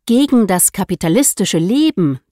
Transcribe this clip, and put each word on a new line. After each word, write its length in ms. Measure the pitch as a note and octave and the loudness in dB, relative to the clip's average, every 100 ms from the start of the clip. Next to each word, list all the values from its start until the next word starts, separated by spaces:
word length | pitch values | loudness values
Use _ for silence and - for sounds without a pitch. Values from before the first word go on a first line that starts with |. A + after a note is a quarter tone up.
| - | 0
gegen 420 | A#3+ C#4+ B3 G3 | 2 2 2 2
das 260 | F3+ - | 0 -2
kapitalistische 840 | - F#3 F3 E3 G#3 - - F#3 E3 | -2 -6 -4 0 0 0 -2 -2 -2
Leben, 640 | F3 C4+ D#4 - D3+ C3 _ | 0 0 0 0 -2 -4 _